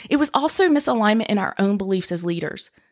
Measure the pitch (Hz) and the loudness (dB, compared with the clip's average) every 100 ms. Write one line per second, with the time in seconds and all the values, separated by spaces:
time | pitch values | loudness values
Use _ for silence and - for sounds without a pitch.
0 | - 285 294 - 302 - 370 294 285 240 | -2 0 2 0 0 2 2 4 2 2
1 | 208 226 - 202 190 - 196 202 190 190 | 2 2 0 -2 -2 0 0 0 -2 -2
2 | 180 175 175 165 151 - - _ _ | -2 -4 -4 -4 -6 -8 -12 _ _